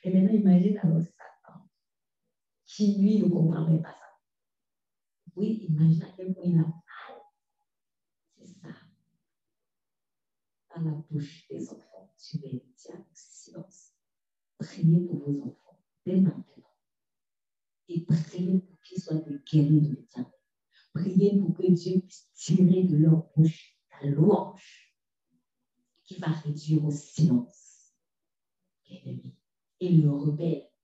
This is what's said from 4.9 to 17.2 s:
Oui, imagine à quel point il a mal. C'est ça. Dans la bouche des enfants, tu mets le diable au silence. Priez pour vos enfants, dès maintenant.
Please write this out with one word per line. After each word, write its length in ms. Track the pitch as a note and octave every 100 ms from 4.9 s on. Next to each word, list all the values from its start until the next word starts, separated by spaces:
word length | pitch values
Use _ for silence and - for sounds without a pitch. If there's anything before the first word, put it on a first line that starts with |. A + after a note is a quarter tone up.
| _ _ _ - F3+
Oui, 300 | A3 A3 F3+
imagine 340 | D3+ D#3+ E3
à 80 | F#3 -
quel 180 | F#3
point 100 | F#3 F3
il 140 | E3+
a 20 |
mal. 120 | D#3+ - _ - - - _ _ _ _ _ _ _ _ _ _ _ _
C'est 100 | -
ça. 220 | - - - _ _ _ _ _ _ _ _ _ _ _ _ _ _ _ _ _ _ _ E3+
Dans 80 |
la 80 | D#3+ D3+ -
bouche 380 | D3 - - _
des 180 | - -
enfants, 440 | - _ F#2+ F#2+ _
tu 220 | - D3
mets 120 | -
le 100 | B2 _ _
diable 240 | - F#3+
au 120 | -
silence. 800 | - _ - - E3+ - _ _ _ _ _ _ _ _ _
Priez 400 | - - E3 E3+ F3
pour 120 | C#3+
vos 220 | C#3+ C#3+
enfants, 380 | C#3 - _ _ _ _ -
dès 160 | F#3+
maintenant. 240 | F#3+ - - - _ _ _ _ _ _